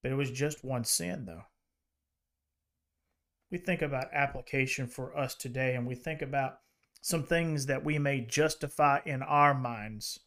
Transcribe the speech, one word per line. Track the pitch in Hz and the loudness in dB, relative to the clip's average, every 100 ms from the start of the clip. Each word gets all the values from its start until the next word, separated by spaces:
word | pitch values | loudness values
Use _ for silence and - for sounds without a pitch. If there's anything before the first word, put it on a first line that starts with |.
But | 131 | 0
it | 135 | 0
was | 139 | 0
just | 123 147 147 | 0 -2 -2
one | 131 127 | -4 -2
sin, | 117 - 90 - 95 | 0 0 0 -4 -8
though. | 82 - _ _ _ _ _ _ _ _ _ _ _ _ _ _ _ _ _ _ _ _ | -12 -16 _ _ _ _ _ _ _ _ _ _ _ _ _ _ _ _ _ _ _ _
We | 175 | -8
think | - 175 | -2 0
about | 151 135 131 | 0 -2 -2
application | 147 143 131 - 135 131 - 123 | 0 -2 -2 -4 0 0 0 -4
for | - 127 147 | -6 -8 -4
us | 131 | -4
today, | - 135 127 131 | -4 -8 -2 0
and | 127 120 | 0 -4
we | |
think | 123 - 156 | -6 -8 -6
about | 139 139 131 - _ _ _ - | -2 -2 -2 -6 _ _ _ -12
some | - 165 | -2 -2
things | 139 170 165 151 135 | 2 2 2 0 0
that | 135 | 0
we | 156 151 | 0 2
may | 143 139 | 2 0
justify | 117 139 156 - 143 - 147 139 - | -2 2 2 2 -6 4 4 4 0
in | 135 | -4
our | 135 147 147 | 2 6 6
minds | 135 127 117 107 107 - - | 6 0 -4 -8 -8 -10 -10